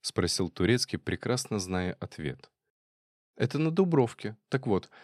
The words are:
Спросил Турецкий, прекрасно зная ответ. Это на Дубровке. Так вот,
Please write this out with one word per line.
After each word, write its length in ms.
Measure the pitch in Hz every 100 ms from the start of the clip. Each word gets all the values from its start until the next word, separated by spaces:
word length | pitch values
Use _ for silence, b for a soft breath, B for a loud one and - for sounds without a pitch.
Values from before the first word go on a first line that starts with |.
Спросил 480 | - - 90 - 92
Турецкий, 480 | - 92 127 - 85
прекрасно 600 | - 92 - 127 - 107
зная 340 | 92 92 90
ответ. 560 | - - - 76 67 - _ _ _ _ _ _ _ _ -
Это 220 | 120 147
на 100 | 160
Дубровке. 680 | 165 190 160 120 - 107 107 _
Так 160 | 135 131
вот, 240 | 95 - B